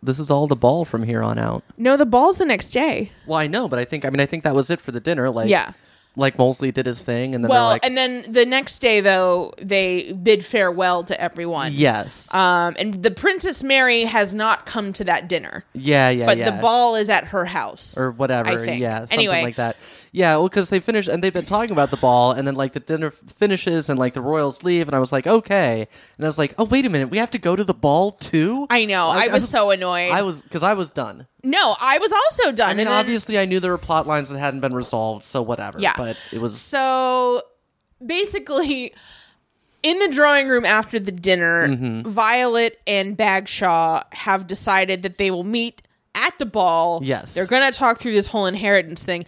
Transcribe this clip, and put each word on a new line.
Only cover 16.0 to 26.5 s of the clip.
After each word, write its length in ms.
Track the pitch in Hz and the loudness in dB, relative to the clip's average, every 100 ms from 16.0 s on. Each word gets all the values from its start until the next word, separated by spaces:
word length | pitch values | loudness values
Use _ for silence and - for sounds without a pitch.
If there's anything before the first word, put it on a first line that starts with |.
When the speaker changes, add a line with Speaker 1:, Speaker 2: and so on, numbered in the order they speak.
| 127 | 4
Speaker 1:
yeah, 160 | 123 117 | 2 2
Speaker 2:
But 120 | 117 | 2
Speaker 1:
yeah. 120 | 117 - | 2 0
Speaker 2:
the 40 | |
ball 360 | 233 240 240 220 | 2 4 2 2
is 120 | 208 | 0
at 180 | 190 - | 0 0
her 180 | 196 | -4
house, 520 | 175 175 101 - - - | -4 -4 -8 -10 -10 -4
Speaker 1:
Or 140 | 131 | -4
whatever, 380 | 117 135 123 113 | -2 -2 -2 -2
Speaker 2:
I 160 | 117 | -2
think. 160 | 117 135 | -4 -4
Speaker 1:
yeah, 180 | 120 110 | -4 -4
something 180 | 117 - | -2 0
Speaker 2:
Anyway. 260 | 208 170 | 0 0
Speaker 1:
like 120 | 120 113 | -2 -4
that. 200 | 117 - - - - | -6 -6 -16 -20 -8
Yeah, 260 | - 170 156 | 0 2 4
well, 120 | 185 | 2
'cause 220 | 208 180 | 0 0
they 100 | 190 | -2
finish, 260 | - 214 185 | 0 -2 -2
and 160 | 175 | -2
they've 120 | 190 | -2
been 100 | 180 | -2
talking 260 | 156 208 233 | -2 -2 0
about 200 | 160 139 | 0 0
the 80 | 131 | 2
ball, 340 | 127 123 123 | 4 6 4
and 160 | 123 139 | 2 -2
then, 60 | |
like, 180 | 135 135 | -2 -4
the 80 | 139 | -6
dinner 280 | - 160 156 | -6 -4 -4
f-, 120 | - - - | -8 -14 -2
finishes, 540 | 208 185 185 165 147 | 0 0 0 -2 0
and, 80 | 131 | 0
like, 160 | 127 | 0
the 80 | 131 | -2
royals 400 | 127 156 143 - | -2 0 -2 -2
leave, 240 | 180 175 151 | 0 0 2
and 80 | 139 | 0
I 40 | |
was 120 | 131 | 2
like, 140 | 139 - | 0 4
"Okay." 600 | 226 214 202 139 113 110 - - - | 2 4 0 2 0 -4 -12 -20 -6
And 80 | |
I 20 | 156 | -4
was 120 | 151 | -2
like, 160 | 143 | -2